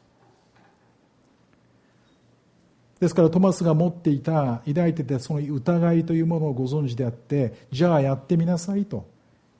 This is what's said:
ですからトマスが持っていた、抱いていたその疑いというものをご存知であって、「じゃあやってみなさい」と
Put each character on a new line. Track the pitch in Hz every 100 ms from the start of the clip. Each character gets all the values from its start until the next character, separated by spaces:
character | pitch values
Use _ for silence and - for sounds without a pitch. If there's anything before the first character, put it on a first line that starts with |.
| _ _ _ _ _ _ _ _ _ _ _ _ _ _ _ _ _ _ _ _ _ _ _ _ _ _ _ _ _ -
で | 170
す | -
か |
ら | 160
ト | 175
マ | 190
ス | 175
が | 165
持 | 156 175
っ |
て | 170 160
い | 139
た、 | 170 160 131 120
抱 | 147 170 170
い |
て | 165
い |
た | 127 131
そ | -
の | 151
疑 | 143 139 175 170 170
い | 170 165
と |
い | 165
う | 165
も | 165
の | 156
を |
ご | 123 127
存 | 151 135
知 | 120
で |
あ | 120
っ |
て、 | 123 - 143 117 - -
「じ | 131
ゃ | 175
あ | 156
や | 135
っ | 135
て | - 170
み | 170
な | 170
さ | 202 196
い」 | 202
と | 104 - _ _ _ _